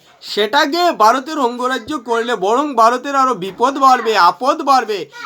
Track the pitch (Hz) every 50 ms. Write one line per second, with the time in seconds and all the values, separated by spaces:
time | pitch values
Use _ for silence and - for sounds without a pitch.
0 | _ _ _ _ - - - 202 214 214 247 294 311 285 294 349 359 339 262 190
1 | - 220 247 269 262 320 311 294 262 240 247 247 247 247 262 254 214 262 311 277
2 | 220 247 226 226 226 240 240 196 185 196 226 262 302 294 262 226 220 233 240 240
3 | 262 285 277 269 262 262 240 180 180 190 175 - 233 269 269 285 269 262 254 247
4 | 220 226 220 196 175 202 240 - 254 269 311 311 302 285 269 254 226 208 208 185
5 | 147 - - - -